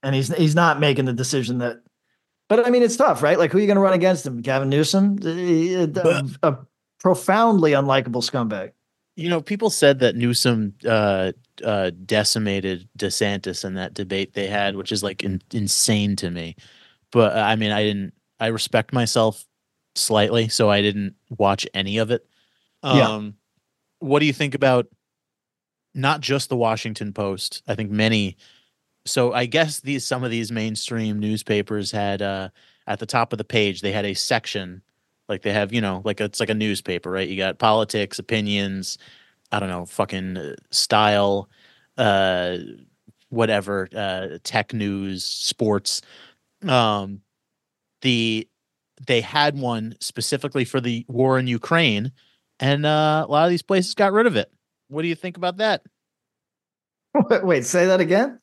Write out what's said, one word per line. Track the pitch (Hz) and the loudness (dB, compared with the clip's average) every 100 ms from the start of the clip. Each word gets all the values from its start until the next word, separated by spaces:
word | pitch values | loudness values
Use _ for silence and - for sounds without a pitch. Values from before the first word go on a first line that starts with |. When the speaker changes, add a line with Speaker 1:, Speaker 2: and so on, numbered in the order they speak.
Speaker 1:
And | 135 135 | 0 -2
he's, | 135 170 | 0 2
he's | 156 156 | 2 4
not | 170 143 | 4 4
making | 147 131 131 | 2 2 0
the | |
decision | 120 127 139 117 123 | -2 -2 -2 -2 -2
that, | 123 113 _ _ _ _ _ _ _ | -4 -6 _ _ _ _ _ _ _
but | 226 240 | 2 4
I | |
mean, | 247 | 4
it's | 240 233 | 4 4
tough, | 277 147 | 2 4
right? | 147 170 | 2 4
Like, | 165 | 4
who | 185 | 4
are | |
you | 208 | 4
gonna | 196 | 4
run | 196 | 4
against | 185 185 180 143 | 4 4 2 -2
him? | 120 | -6
Gavin | 127 135 135 | -2 0 2
Newsom? | 139 151 196 202 202 | 2 4 4 4 2
The, | 160 170 180 165 170 185 | -4 -4 2 2 2 0
a, | 165 | 0
Speaker 2:
But | 151 170 151 139 - | 2 2 2 -2 0
Speaker 1:
a | 160 135 - _ _ _ | 0 0 -10 _ _ _
profoundly | 185 185 - 202 233 208 160 | 0 0 2 4 4 4 4
unlikable | 143 139 135 127 120 117 | 4 4 2 2 -4 -2
scumbag. | 135 117 104 95 _ _ _ _ - | -2 -2 -4 -8 _ _ _ _ -8
Speaker 2:
You | 170 | -2
know, | 170 | -2
people | 151 208 220 | -2 -2 -2
said | - 143 139 | 4 6 6
that | 123 113 | 4 2
Newsom, | 120 120 131 113 104 101 - | 0 2 2 2 -2 -4 0
uh, | 110 104 98 95 - _ - | 2 4 2 0 -4 _ -8
uh, | - 104 92 87 95 | -4 0 -2 -4 -2
decimated | 107 101 117 107 98 95 90 95 - | 0 2 0 0 -2 -2 -6 -10 -6
DeSantis | 101 - 104 101 - - | -6 -2 -2 -2 -6 -8
in | 98 95 | -8 -8
that | 92 | -8
debate | - 95 98 98 | -8 -6 -4 -6
they | - 98 | -6 -4
had, | 104 101 98 | -2 -2 -4
which | 92 | -6
is, | 107 | -4
like, | 98 95 | -4 -6
in-, | 101 95 _ | -6 -6 _
insane | 113 101 - - 107 104 98 | -6 -2 0 2 2 2 -2
to | 92 | -4
me. | 87 82 - - _ _ _ _ | -6 -10 -14 -20 _ _ _ _
But, | 120 110 110 | 4 4 4
uh, | |
I | 104 110 | 0 2
mean, | 107 | 0
I | 104 | 2
didn't, | 107 101 98 - _ _ | 0 -2 -6 -10 _ _
I | 113 | -4
respect | 113 - 117 110 | -2 0 0 0
myself | 131 117 - 110 104 - _ _ _ _ - | -2 0 2 2 0 -16 _ _ _ _ -6
slightly, | - 107 104 117 113 | 0 2 4 2 0
so | - 107 | 2 4
I | 101 | 4
didn't | 104 104 98 - _ 110 | 2 0 -6 -10 _ 0
watch | 101 98 - | 2 2 -2
any | 95 98 107 | -4 -4 -2
of | 110 | 0
it. | 117 _ _ _ _ _ _ | -2 _ _ _ _ _ _
Speaker 1:
Yeah. | 143 127 110 | 0 4 4
Speaker 2:
Um, | 107 104 104 _ _ _ _ _ _ | 0 -8 -14 _ _ _ _ _ _
what | 147 147 | 0 2
do | 151 | 4
you | |
think | 135 147 135 | 2 -2 2
about | 135 123 117 _ _ _ _ _ _ _ _ _ _ | 4 4 0 _ _ _ _ _ _ _ _ _ _
not | - 135 156 | -2 0 0
just | 127 139 - | 0 -2 -2
the | 127 | 0
Washington | 113 110 113 107 104 | 0 0 -4 -8 -8
Post? | 95 101 95 - - - | -4 -4 -4 -8 -10 -8
I | 113 | -6
think | 107 | -4
many, | 104 110 110 98 90 _ _ _ _ _ _ - | 0 2 2 -2 -8 _ _ _ _ _ _ -6
so | - 123 | 0 0
I | 120 123 | 0 0
guess | 147 156 147 | 0 0 -2
these, | 131 139 - | -6 -6 -4
some | 131 | -4
of | 123 | -2
these | 113 107 | -4 -4
mainstream | 117 110 110 - 117 110 104 | -4 -4 -6 -6 -4 -4 -2
newspapers | 107 107 - 107 101 107 98 | -2 -4 -2 -2 -2 -4 -4
had, | 107 101 98 | -4 -4 -2
uh, | 101 98 95 _ _ _ - | -4 -6 -8 _ _ _ -10
at | 101 | -8
the | 107 | -4
top | 127 117 | -2 -2
of | 113 | -4
the | |
page, | 104 117 104 92 | -4 0 0 -2
they | 104 | -4
had | 104 101 | -2 -4
a | |
section, | 95 - 120 - 104 92 92 _ _ _ _ _ | -4 -2 -2 -4 -8 -10 -14 _ _ _ _ _
like | 98 | -6
they | 107 | -2
have, | 104 101 | -2 0
you | 117 | -2
know, | 104 92 104 | -2 -4 -4
like, | 98 | -4
it's | 104 - | -6 -4
like | 110 | -4
a | 110 | -2
newspaper, | 107 98 - 87 85 | -2 -4 -4 -6 -4
right? | 92 95 | -6 -4
You | 95 | -4
got | 95 - | -4 0
politics, | 113 110 110 107 101 - | 2 4 2 -2 -4 -6
opinions, | 98 110 104 104 101 95 92 - - - _ _ _ | -4 -4 -2 -2 -2 -6 -8 -12 -18 -20 _ _ _
I | 104 | -6
don't | 98 | -4
know, | 90 87 | -8 -10
fucking, | - 98 95 92 92 | -6 -4 -4 -6 -8
uh, | 73 - _ | -10 -12 _
style, | - - 107 107 104 101 98 98 _ _ _ _ - | -4 0 2 4 4 2 0 -4 _ _ _ _ -2
uh, | 113 98 95 90 90 90 - 52 _ _ _ _ _ | 2 2 2 0 -2 -6 -10 -18 _ _ _ _ _
whatever, | 117 113 104 98 101 92 - | 0 2 2 0 -4 -6 -6
uh, | 101 92 98 139 | -6 -6 -8 -10
tech | - - 104 | -4 -4 -2
news, | 117 101 98 98 92 - | -4 -4 -4 -6 -8 -8
sports. | - - - 110 101 - - - - - _ _ _ 190 | -6 -6 -2 0 0 -2 -6 -8 -20 -20 _ _ _ 0
Um, | 127 113 104 98 98 _ _ _ _ _ _ _ _ | 2 2 0 -4 -12 _ _ _ _ _ _ _ _
the, | 131 120 113 110 - _ _ _ _ _ 131 | 0 0 0 -2 -6 _ _ _ _ _ 0
they | 123 | 0
had | 110 151 147 139 | 2 0 0 0
one | 127 113 110 113 | -4 -4 -6 -10
specifically | - - - 139 139 135 127 | -12 -8 -4 -4 -4 -4 -2
for | 135 | -2
the | 120 117 120 | -2 -6 -6
war | 120 131 131 | 0 2 2
in | 127 | 0
Ukraine, | 120 - 165 160 104 123 - _ _ _ _ | -4 0 2 2 2 -2 -8 _ _ _ _
and, | 131 143 151 | 0 2 2
uh, | 151 156 156 156 | 2 2 0 0
a | |
lot | 147 170 | 2 4
of | |
these | 175 | 2
places | - 196 180 - | 0 0 0 0
got | 196 | 2
rid | 202 233 | 4 2
of | 131 | 2
it. | - _ _ _ _ | -4 _ _ _ _
What | 143 | -6
do | 165 | -6
you | 160 | -6
think | 185 175 | -8 -6
about | 180 180 | -6 -2
that? | 220 196 _ _ _ _ _ _ _ _ _ _ _ _ _ | -2 -2 _ _ _ _ _ _ _ _ _ _ _ _ _
Speaker 1:
<laughs> | 294 - | 0 2
Wait, | 214 | 2
wait, | 185 156 117 | 2 0 2
say | 175 185 | 2 4
that | 185 | 4
again? | 165 190 269 247 | 4 2 0 -4